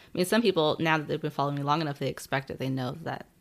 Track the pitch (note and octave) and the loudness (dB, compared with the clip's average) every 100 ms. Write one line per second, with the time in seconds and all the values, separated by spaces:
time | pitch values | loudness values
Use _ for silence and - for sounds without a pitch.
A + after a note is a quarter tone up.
0 | - - F3+ A3 A#3 F3+ D#3 - D#3+ D#3 | -6 -2 2 4 4 4 2 2 2 2
1 | D3 D3+ D3+ - C#3+ C#3+ C#3+ D3+ D#3 C#3 | 0 -4 -2 -2 -2 0 0 0 0 -2
2 | C3+ - - C3+ C3+ - C3 C3 B2+ D#3 | -4 -6 -4 -4 -4 -6 -4 -2 -4 -6
3 | D#3+ B2 - _ | -8 -8 -10 _